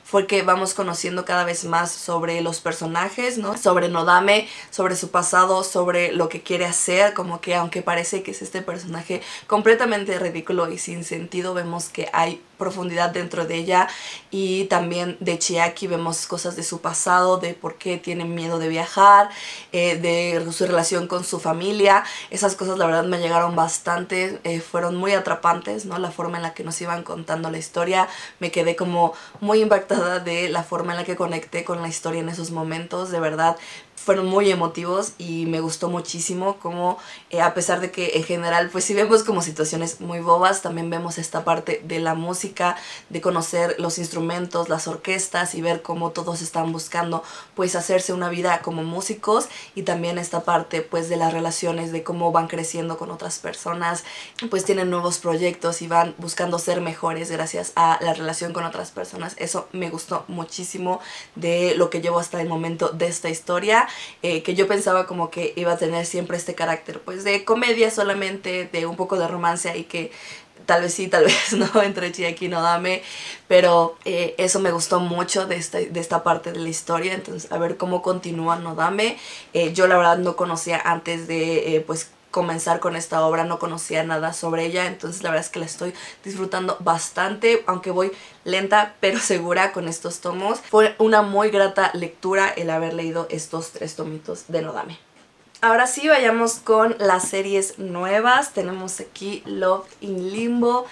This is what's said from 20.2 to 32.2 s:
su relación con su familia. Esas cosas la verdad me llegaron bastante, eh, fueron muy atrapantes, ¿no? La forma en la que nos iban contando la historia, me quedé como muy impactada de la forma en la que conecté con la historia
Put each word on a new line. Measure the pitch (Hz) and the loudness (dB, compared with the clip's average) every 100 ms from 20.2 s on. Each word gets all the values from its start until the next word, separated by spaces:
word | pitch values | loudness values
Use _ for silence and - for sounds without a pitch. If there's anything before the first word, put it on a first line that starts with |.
| 175 170 165 | 2 0 -2
su | 165 180 | 0 2
relación | 175 165 180 180 | 2 2 0 0
con | 180 | -4
su | 180 175 | -4 -2
familia. | 165 165 190 208 196 196 - - - | -2 0 0 4 6 6 4 -8 -8
Esas | 185 202 | 0 0
cosas | 190 190 185 | 0 -2 2
la | 170 | 2
verdad | 165 | 2
me | 180 175 | 2 0
llegaron | 170 170 170 170 | 2 2 2 2
bastante, | 160 - - 175 180 185 185 - | 0 0 -2 -2 -2 -2 -2 -4
eh, | 170 165 | -4 -4
fueron | 165 175 175 180 | -4 -2 -2 0
muy | 190 | 2
atrapantes, | 196 190 - 170 175 202 214 | 2 0 2 2 2 -2 -6
¿no? | 196 175 | -6 -4
La | 180 | -4
forma | - 170 170 | -4 -6 -4
en | |
la | 165 | -6
que | - | -8
nos | 165 160 | -8 -6
iban | 175 175 | -4 -6
contando | 175 170 165 165 160 | -6 -8 -4 -4 -4
la | 160 | -6
historia, | - 175 170 190 - - - - | -6 -2 2 2 0 -4 -16 -8
me | 175 | -4
quedé | 175 165 170 | 0 0 0
como | 180 175 170 - - - | 0 2 2 0 -14 -4
muy | 208 220 | 2 4
impactada | 214 196 190 196 175 180 | 6 4 4 0 2 0
de | 175 170 175 | -2 -2 -2
la | 170 | -2
forma | 165 175 175 | -2 -4 -4
en | 175 | -4
la | |
que | 175 180 | -4 -2
conecté | 170 165 160 170 | -2 -4 -6 -6
con | 170 170 | -4 -6
la | 165 | -6
historia | 160 165 165 | -6 -4 -4